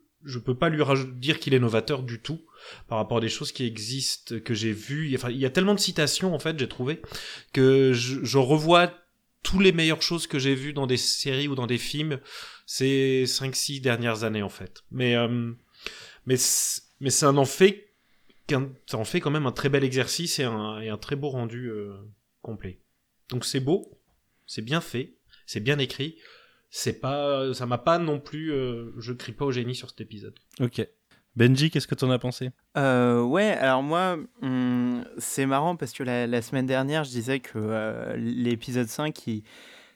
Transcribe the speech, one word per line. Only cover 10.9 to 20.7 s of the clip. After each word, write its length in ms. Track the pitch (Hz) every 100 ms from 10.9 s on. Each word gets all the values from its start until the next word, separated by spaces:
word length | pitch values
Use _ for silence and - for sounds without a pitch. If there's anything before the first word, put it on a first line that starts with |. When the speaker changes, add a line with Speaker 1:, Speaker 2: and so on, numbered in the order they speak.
| 127
Speaker 1:
séries 500 | - - 143 135 147
ou 80 |
dans 140 | 131 120
des 100 | 120
films 400 | - 143 156 147 - - - - -
ces 580 | - 131 135 135 131 127
cinq, 280 | - 131
six 260 | 127 - 139
dernières 440 | 131 120 120 110
années, 180 | 113 107
en 60 | 101
fait. 340 | - 95 - -
Mais, 240 | 127 123
euh, 380 | 120 117 120 117 117 _ - - - - - -
mais 100 | 127
c-, 460 | - - - - - -
mais 120 | 135
ça 220 | 123 147
en 120 | 143
fait 480 | 135 - 190 202 - _ _ _ _ _ -
qu'un, 220 | 135 135 131 -
ça 120 | 120
en 60 |
fait 160 | 110 180
quand 100 | 156
même 160 | 156 139
un 60 |
très 160 | - 139
bel 160 | 139
exercice 560 | 135 127 117 - 170 -
et 40 |
un, 360 | 127 110 107